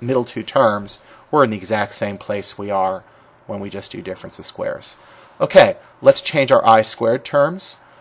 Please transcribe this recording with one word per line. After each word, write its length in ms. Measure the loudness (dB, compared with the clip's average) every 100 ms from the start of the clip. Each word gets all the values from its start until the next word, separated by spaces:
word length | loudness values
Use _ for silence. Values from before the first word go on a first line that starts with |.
middle 240 | -2 -2
two 200 | -2 -8
terms, 580 | -2 2 2 2 -8 -14 _ -20 -2
we're 100 | 2
in 80 | 2
the 60 | 0
exact 380 | -4 -2 -2
same 220 | -4 -6 -8
place 400 | -8 -6 -8 -8
we 140 | -4
are 320 | -2 -2 -4 -12 _ _ _ -14
when 140 | -10
we 80 | -10
just 240 | -12 -12
do 80 | -12
difference 380 | -12 -12 -14 -14
of 80 | -14
squares. 500 | -8 -8 -8 -12 -18 -20 -20 -14 -6
Okay, 380 | 4 6 6 2 -12 0
let's 220 | 2 2
change 280 | 0 0 4
our 140 | 4 6
I 140 | 4
squared 460 | 4 -2 -2 -2 0
terms. 520 | 0 0 -2 -10 -12 _ _